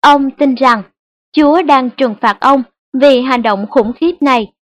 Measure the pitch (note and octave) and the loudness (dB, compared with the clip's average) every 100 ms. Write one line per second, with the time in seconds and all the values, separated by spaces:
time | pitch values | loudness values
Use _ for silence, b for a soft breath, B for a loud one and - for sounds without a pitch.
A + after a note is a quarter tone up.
0 | C#4+ C#4+ C4+ - C#4+ B3 B3+ A3+ F#3+ _ | 2 2 0 -2 -2 0 0 -2 -6 _
1 | _ _ _ - D4 D#4+ D#4 C#4 B3+ - | _ _ _ 0 2 2 2 0 0 -4
2 | C4 G#3 A3+ G3+ C4 C#4 A#3+ _ _ C4 | -4 -2 -4 -2 0 0 -2 _ _ 0
3 | C#4+ B3+ B3+ B3+ A3+ G3+ G#3 C#4 G#3+ A#3+ | 2 2 0 -4 -2 -4 -2 -2 -2 -2
4 | E4 F4 C#4+ B3 G#3 _ | -4 -2 -2 -2 -4 _